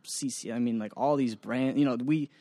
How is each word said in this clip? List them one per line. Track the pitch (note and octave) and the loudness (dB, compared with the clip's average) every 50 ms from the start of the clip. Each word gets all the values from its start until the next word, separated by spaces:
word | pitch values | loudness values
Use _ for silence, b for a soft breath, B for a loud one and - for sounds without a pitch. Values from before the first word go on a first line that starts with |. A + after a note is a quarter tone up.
| - | -12
C | - - - D3 C3 | -10 -8 -6 -6 -6
C. | A#2 - - G#2 | -6 -6 -8 -6
I | A#2 A#2+ | -2 -2
mean, | A#2+ A#2+ A2+ A2+ | 0 0 0 -2
like, | G#2+ G#2+ - - | -4 -6 -4 0
all | B2+ C#3+ D3 | 2 2 4
these | C#3 C3+ A#2+ A2 | 2 2 0 -2
brands, | G#2 - G#2 A#2 B2+ C3 C3 C3+ C#3 | -4 -6 -4 -2 0 0 0 2 2
you | D3 | 2
know, | C#3 B2 | 2 2
we, | A#2+ B2 C#3 D#3 D#3+ C#3+ b b b | 0 0 2 2 0 0 b b b